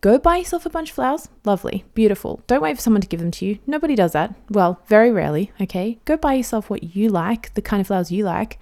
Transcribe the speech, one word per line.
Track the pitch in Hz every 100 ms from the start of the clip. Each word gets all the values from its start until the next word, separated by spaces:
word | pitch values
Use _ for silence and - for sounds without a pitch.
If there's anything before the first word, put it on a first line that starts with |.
Go | 196 262
buy | 339 349
yourself | 359 339
a | 330
bunch | 330 320
of |
flowers. | - 254 311 - _
Lovely, | 214 190 - 190 -
beautiful. | - 214 196 - - -
Don't | 262
wait | 311 277
for |
someone | 226 208
to | 190
give | 170
them | 170
to | -
you. | 190 208 -
Nobody | 302 311
does | 240 175
that. | 151 202 - -
Well, | 208 175 180 -
very | 214 240
rarely, | 202 151 151 202 -
okay? | 190 180 208 233 -
Go | 311
buy | 302
yourself | 262 233 220 -
what | 202 170 190
you | 220
like, | 185 175 226 -
the | -
kind | - 202
of | 190
flowers | 190 165
you | 180
like, | 202 170 220 -